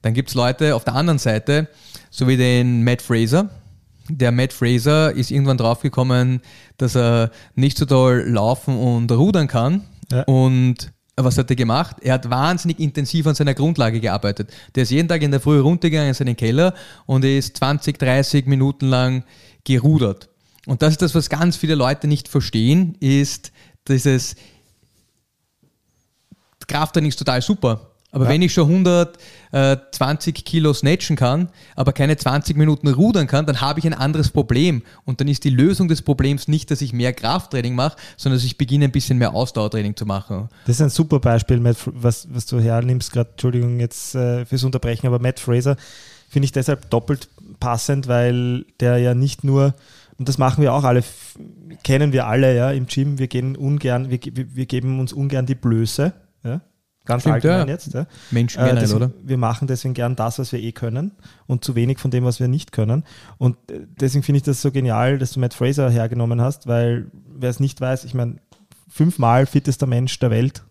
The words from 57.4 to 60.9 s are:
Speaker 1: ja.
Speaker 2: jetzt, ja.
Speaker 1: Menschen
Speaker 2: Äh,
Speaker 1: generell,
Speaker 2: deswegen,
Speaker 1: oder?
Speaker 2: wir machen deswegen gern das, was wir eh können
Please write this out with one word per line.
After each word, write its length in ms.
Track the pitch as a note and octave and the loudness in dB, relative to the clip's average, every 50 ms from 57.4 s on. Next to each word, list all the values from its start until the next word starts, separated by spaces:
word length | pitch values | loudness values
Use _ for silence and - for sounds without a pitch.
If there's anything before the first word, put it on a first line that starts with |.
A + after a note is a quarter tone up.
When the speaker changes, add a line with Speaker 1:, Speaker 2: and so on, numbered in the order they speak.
| A2+ D#3 F3 F#3 D#3+ C3+ | 2 2 2 2 0 -2
Speaker 1:
ja. 40 | |
Speaker 2:
jetzt, 220 | C#3+ - - C#3+ - | -4 -8 -10 -10 -8
ja. 120 | B2+ D#3+ - - - - - | -8 -8 -8 -12 -20 -10 -4
Speaker 1:
Menschen 300 | B2+ A#2 A#2+ A#2+ - - | 0 0 0 0 0 0
Speaker 2:
Äh, 40 | B2+ | 2
Speaker 1:
generell, 180 | C3 B2+ A#2+ | 2 2 2
Speaker 2:
deswegen, 200 | A2 G#2+ G#2 A2 A#2+ | 2 0 0 0 0
Speaker 1:
oder? 80 | B2+ B2 - - | -2 -4 -8 -8
Speaker 2:
wir 140 | G#2 C3 B2+ | -6 -4 -2
machen 280 | A#2+ A2 A#2 - C#3+ | -2 -2 -2 -4 -4
deswegen 280 | C3 C3 A#2+ - C3 B2+ | -4 -4 -4 -4 -6 -4
gern 200 | B2 A#2+ A#2+ C3 | -2 -4 -4 -2
das, 240 | - A2 A#2 - - | -2 -4 -4 -4 -6
was 140 | C3 - | -8 -6
wir 80 | - A#2 | -6 -8
eh 120 | G#2+ A#2 | -8 -8
können 400 | A2+ - - A#2 | -8 -6 -6 -6